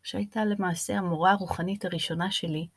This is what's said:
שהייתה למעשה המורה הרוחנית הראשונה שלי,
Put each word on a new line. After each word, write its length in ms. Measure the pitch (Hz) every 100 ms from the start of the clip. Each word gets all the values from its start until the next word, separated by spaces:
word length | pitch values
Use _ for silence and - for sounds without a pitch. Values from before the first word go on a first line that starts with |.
שהייתה 420 | - 190 208 220 214
למעשה 520 | 202 185 170 - 202
המורה 340 | 180 160 180
הרוחנית 540 | 196 175 - 175 202 185
הראשונה 460 | 170 - 165 185
שלי, 360 | - 170 156 165